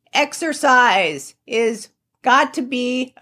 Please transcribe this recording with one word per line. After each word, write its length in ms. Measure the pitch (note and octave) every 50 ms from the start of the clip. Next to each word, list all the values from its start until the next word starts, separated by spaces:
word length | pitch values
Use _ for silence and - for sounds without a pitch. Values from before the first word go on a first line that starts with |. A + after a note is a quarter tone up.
| _ _ -
exercise 1200 | C4 D4 C#4+ - - E4+ D#4+ D4 - - C#4 B3+ B3 B3 A#3 F#3 G3 F#3 D#3+ D#3 C3+ - - - _ _
is 420 | - B3 A3+ A#3 A3+ A#3 - - - _ _ _ _ _ _ -
got 300 | B3 B3 C#4 D4+ - -
to 100 | - B3+
be 520 | B3+ C#4 B3 B3 B3 B3+ B3+ C4 C4 _ _